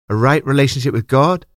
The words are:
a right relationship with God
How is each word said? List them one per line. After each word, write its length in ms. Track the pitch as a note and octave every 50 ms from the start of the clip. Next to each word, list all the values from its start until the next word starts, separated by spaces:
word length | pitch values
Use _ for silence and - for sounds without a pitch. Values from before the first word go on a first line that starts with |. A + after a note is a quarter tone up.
| _ -
a 60 | G#2
right 320 | A2 A#2+ C3+ D3 D#3 -
relationship 460 | C3 C#3 C#3 C#3 C3 - C#3 A#2+ C#3 -
with 140 | A2+ A2 -
God 360 | C3 C3 C#3+ E3+ F#3 E3+ - _ _